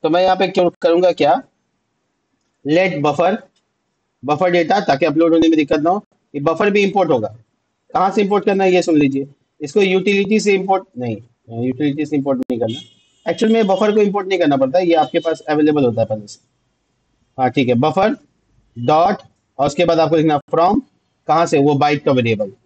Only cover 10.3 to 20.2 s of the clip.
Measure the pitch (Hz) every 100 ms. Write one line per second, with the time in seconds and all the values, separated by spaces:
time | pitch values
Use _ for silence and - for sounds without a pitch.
10.3 | 214 202 196 190 190 - 120 123 104 -
11.3 | _ _ 113 127 127 147 143 147 147 139
12.3 | 131 127 120 113 117 - _ _ _ -
13.3 | 170 220 226 208 190 214 214 202 202 190
14.3 | 190 160 139 135 170 185 165 151 170 165
15.3 | 156 - 151 151 151 127 113 113 107 104
16.3 | - _ _ _ _ _ _ _ _ _
17.3 | - 127 135 123 120 151 156 202 277 _
18.3 | _ _ _ _ - 120 151 180 202 -
19.3 | _ _ - 143 147 170 165 156 160